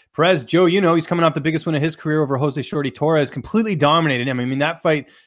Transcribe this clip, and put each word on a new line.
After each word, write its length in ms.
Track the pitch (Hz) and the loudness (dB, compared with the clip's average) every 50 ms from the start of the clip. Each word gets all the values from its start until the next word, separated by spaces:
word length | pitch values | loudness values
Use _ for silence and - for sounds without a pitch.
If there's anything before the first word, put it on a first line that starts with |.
| _ _ _ | _ _ _
Perez, 300 | - 160 180 185 151 117 | 0 2 2 2 0 0
Joe, 200 | - - 175 185 | 0 2 2 4
you 140 | 170 175 202 | 4 4 4
know, 160 | 196 165 170 | 2 2 2
he's 100 | 165 160 | 2 0
coming 200 | - 170 170 170 | -2 0 0 2
off 80 | 160 156 | 0 0
the 80 | 160 | 0
biggest 240 | 139 160 160 156 - | -2 -2 -4 -2 -2
win 100 | 175 156 | -2 -2
of 60 | 143 | 0
his 160 | 151 160 156 | -2 -2 -4
career 240 | - - 156 151 156 | -6 -4 -2 0 0
over 160 | 151 131 139 | 0 0 0
Jose 240 | 127 147 147 127 147 | 0 0 -2 -2 -4
Shorty 280 | 120 - - 151 143 131 | -8 -6 -6 -4 -4 -4
Torres, 400 | 123 - 147 156 165 156 143 - | -4 -2 0 2 2 2 0 0
completely 460 | - 143 - - - 220 226 214 196 | -4 -8 -8 -4 -2 -2 0 -2 0
dominated 540 | 143 143 143 156 170 165 151 131 120 120 135 | 2 2 2 4 2 2 2 0 0 -2 -2
him. 100 | 127 123 | -4 -4
I 60 | 123 | -4
mean, 140 | 127 135 139 | -4 -2 -2
that 220 | 143 160 165 - | -2 -2 -2 -2
fight, 280 | - 170 156 147 - - - _ _ | 0 0 0 0 -2 -8 -16 _ _